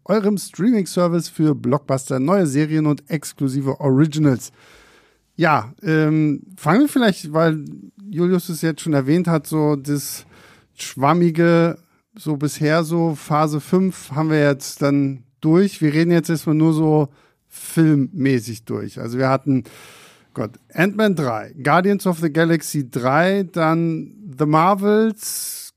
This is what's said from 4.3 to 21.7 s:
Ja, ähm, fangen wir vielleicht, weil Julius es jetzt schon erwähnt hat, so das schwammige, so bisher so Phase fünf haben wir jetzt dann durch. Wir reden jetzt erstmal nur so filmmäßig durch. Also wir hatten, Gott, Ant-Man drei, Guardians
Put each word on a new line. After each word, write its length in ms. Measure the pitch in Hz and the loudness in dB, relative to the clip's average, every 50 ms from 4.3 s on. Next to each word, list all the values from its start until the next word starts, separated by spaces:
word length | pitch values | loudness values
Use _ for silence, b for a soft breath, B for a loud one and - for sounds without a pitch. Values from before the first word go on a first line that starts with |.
| 127 107 - - b b b b b b b b b b b b b b b _ _ | 2 0 -4 -10 b b b b b b b b b b b b b b b _ _
Ja, 360 | - 170 165 147 127 107 117 - _ - | -2 0 2 2 0 -2 -4 -14 _ -4
ähm, 560 | 170 156 156 156 151 156 156 156 151 143 - - - - | 0 0 2 2 2 2 2 2 0 0 -4 -8 -16 -16
fangen 240 | - - 151 170 240 | -6 -2 2 2 4
wir 80 | 302 285 | 2 2
vielleicht, 440 | - 277 240 214 175 - - 151 151 | 2 0 2 2 0 -2 -6 -4 -2
weil 320 | 160 165 165 156 156 143 147 147 - - - _ - 196 202 | 0 2 2 0 -2 -6 -12 -14 -16 -18 -20 _ -20 -16 -10
Julius 380 | 208 151 175 180 185 180 - - | -4 -2 0 0 0 0 -2 -4
es 120 | 170 143 | -8 -4
jetzt 200 | - 160 151 - | -4 -4 -4 -4
schon 140 | - 165 151 | -4 -2 -2
erwähnt 340 | 139 131 131 156 180 180 170 | 0 0 2 0 0 2 0
hat, 180 | 165 156 143 | -2 -2 -2
so 300 | - 156 156 151 147 151 | -2 -2 0 0 0 0
das 500 | 139 135 147 147 143 139 - - - - b b b b b b b b b b | -2 -2 -4 -4 -4 -6 -8 -14 -16 -18 b b b b b b b b b b
schwammige, 1040 | - - - - 123 131 143 160 175 175 170 156 165 170 170 170 165 165 170 - - _ _ _ _ _ _ _ - | -16 -16 -14 -8 -2 0 2 2 4 2 2 2 2 2 4 4 4 2 2 -2 -4 _ _ _ _ _ _ _ -12
so 180 | - 156 151 | -8 -6 -6
bisher 460 | 139 147 143 - - 156 147 156 170 165 | -4 -4 -6 -4 -2 -2 0 0 0 0
so 320 | 151 170 170 165 165 156 | 0 -2 0 0 0 -2
Phase 460 | 139 - - 156 147 160 156 147 151 | -4 -4 -2 0 0 0 0 -2 -4
fünf 500 | - - - 185 190 190 165 - - - | -4 0 0 0 0 0 -2 -6 -14 -10
haben 200 | 131 147 160 160 | -6 -4 -2 0
wir 100 | 156 151 147 | 2 4 4
jetzt 400 | 143 143 135 - - - - 151 | 2 2 0 -4 -12 -6 -2 0
dann 400 | 143 139 143 139 139 135 131 - _ _ _ | 2 2 2 0 0 -4 -8 -14 _ _ _
durch. 400 | - 156 160 180 202 196 - - | 0 2 4 4 4 2 0 0
Wir 140 | 160 151 143 | -2 0 2
reden 160 | 156 170 170 | 2 2 4
jetzt 180 | 175 170 160 - | 2 2 2 0
erstmal 280 | 165 147 - 170 151 | -2 -2 0 0 2
nur 180 | 156 156 160 160 | 2 4 2 2
so 340 | 156 160 156 151 151 147 139 b b b b b b b _ | 2 2 2 4 2 2 0 b b b b b b b _
filmmäßig 1160 | - - - - - 165 165 156 151 143 135 - - 170 131 135 135 120 110 120 113 110 _ | -20 -18 -14 -6 0 2 2 4 4 2 0 -2 -4 -2 0 0 0 0 -2 -6 -12 -14 _
durch. 340 | - 113 110 107 107 - - | -8 -8 -8 -8 -10 -12 -12
Also 180 | - 117 120 127 | -10 -8 -4 -2
wir 100 | 131 131 | 0 0
hatten, 360 | 135 131 - 147 135 127 127 B B B B B B B B B B B B B B | 0 0 0 0 0 0 -2 B B B B B B B B B B B B B B
Gott, 180 | 131 117 104 - - _ _ - | -10 -10 -10 -10 -16 _ _ -2
Ant-Man 400 | - 170 202 196 208 220 208 190 | 0 0 0 0 0 0 0 0
drei, 400 | 160 147 123 113 107 104 110 - 151 127 | 0 -2 -4 -4 -6 -8 -12 -14 -6 0
Guardians 440 | 143 | 2